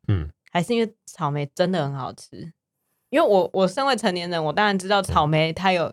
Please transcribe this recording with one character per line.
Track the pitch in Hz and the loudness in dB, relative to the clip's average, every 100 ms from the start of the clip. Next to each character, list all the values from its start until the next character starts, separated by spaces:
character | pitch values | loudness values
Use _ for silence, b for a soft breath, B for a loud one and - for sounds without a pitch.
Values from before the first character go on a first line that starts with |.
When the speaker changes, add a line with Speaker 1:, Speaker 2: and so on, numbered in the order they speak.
| - | -2
Speaker 1:
嗯。 | 92 73 _ _ | -2 -4 _ _
Speaker 2:
还 | 175 | -4
是 | 175 | -2
因 | 233 | -2
为 | 220 _ | -2 _
草 | - - 147 | -20 -6 -4
莓 | 147 143 | -4 -6
真 | - 180 | -2 0
的 | 185 | 0
很 | 139 | -2
好 | 139 127 | -6 -10
吃？ | - - - 160 _ _ _ _ _ - | -12 -20 -18 -18 _ _ _ _ _ -2
因 | 277 | 2
为 | 294 | 4
我， | 196 - | 4 2
我 | 190 185 | 0 0
身 | 269 | 0
为 | 277 | 0
成 | 233 220 | 0 0
年 | 175 175 | -2 -4
人， | 165 | -2
我 | 156 | 0
当 | 170 | 2
然 | 208 196 | 2 0
知 | 185 | 2
道 | 202 | 0
草 | 190 175 151 | 2 2 2
莓 | 156 160 | 2 0
它 | 160 190 | 0 0
有 | 180 151 | 0 -2